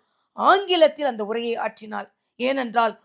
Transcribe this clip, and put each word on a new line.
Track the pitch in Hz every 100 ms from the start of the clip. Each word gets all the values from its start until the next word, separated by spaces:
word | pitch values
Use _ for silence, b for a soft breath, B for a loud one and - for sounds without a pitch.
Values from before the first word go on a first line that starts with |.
| _ _ _ -
ஆங்கிலத்தில் | 240 392 381 359 302 302 285
அந்த | 220
உரையை | 202 233 233 233
ஆற்றினார். | 220 220 214 208 196 _ _ -
ஏனென்றால் | 247 269 240 233 226 -